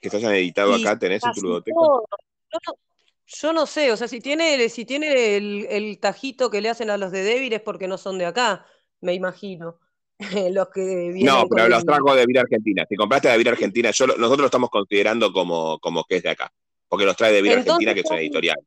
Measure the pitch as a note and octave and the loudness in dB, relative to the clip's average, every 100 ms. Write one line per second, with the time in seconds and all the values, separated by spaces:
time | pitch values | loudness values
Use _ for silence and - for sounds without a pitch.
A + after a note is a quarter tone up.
0 | G2+ G#2 A2+ G2+ F2+ E2 G2+ G2+ A2+ A2 | -6 -4 0 2 0 2 2 2 2 0
1 | F2+ G2 A#3+ - F#2+ F2 - E4 D#4+ C4+ | 0 0 -2 -4 -4 -4 -2 2 4 4
2 | A3 G3+ _ _ _ D#4+ - - _ _ | -2 -14 _ _ _ -10 -10 -14 _ _
3 | _ _ _ - D4 E4 D4 - D4 G#3+ | _ _ _ -6 -2 0 0 0 0 0
4 | A#3 A#3+ A3+ D4+ E4 C#4 A#3 A#3 A#3 C4+ | -4 -8 -4 0 2 2 0 -2 -8 -6
5 | D4+ C4+ A#3 G3+ G#3 G3+ G#3+ G3+ G#3+ G3+ | 0 2 2 0 -2 -8 -6 -6 -6 -4
6 | G#3 G3 C4+ - B3 G3+ G#3+ A#3 A3+ G#3 | -4 -4 -10 -4 -2 -2 -4 -4 -4 -4
7 | G3 F#3 G3 A#3+ C4 G#3+ G#3+ F3 F#3 F#3 | -4 -4 -2 -2 -2 -6 -6 -8 -8 -8
8 | G3+ F#3+ F3 F3+ B3 F#3 _ _ _ _ | -8 -6 -4 -2 -2 -2 _ _ _ _
9 | F3+ F3+ F#3 F3+ G3+ F3+ E3 E3+ _ _ | -4 -4 -4 -8 -14 -12 -14 -16 _ _
10 | _ _ G3+ G3 F#3 F#3+ F#3 - F#3 F#3 | _ _ -8 -4 -2 -2 -2 -4 -4 -4
11 | F3 F3+ C#3 C3+ A#2 A2+ A#2 A#2+ A#2 D3 | -4 0 2 4 4 4 4 4 4 2
12 | C#3 C3+ A#2+ B2+ B2 A#2+ A2 F#2 D#2+ G2 | 4 4 6 4 2 0 0 -2 -2 -2
13 | G#2 C3+ - A#2 A#2+ - G#2 G#2 A#2 G#2 | 0 2 4 4 4 2 -2 0 0 2
14 | C3 - A#2 C#3 C3+ B2+ B2 A2 G2 G2+ | 2 2 2 2 2 2 0 -2 0 0
15 | G2+ A2+ G#2+ F2 F2 E2+ D#2+ D#2+ F2 E2 | 2 2 0 0 -2 -2 -2 -4 -4 -4
16 | D#2 F#2 E2+ D#2+ - _ _ _ _ F2+ | -2 -2 -2 -6 -8 _ _ _ _ 0
17 | G2 - A2+ G#2 G2+ - - E4+ A2 G2 | 0 2 4 4 4 2 2 0 0 -2
18 | F2 E2 D#2+ D#2 E2 D2+ | -2 -4 -4 -4 -2 -4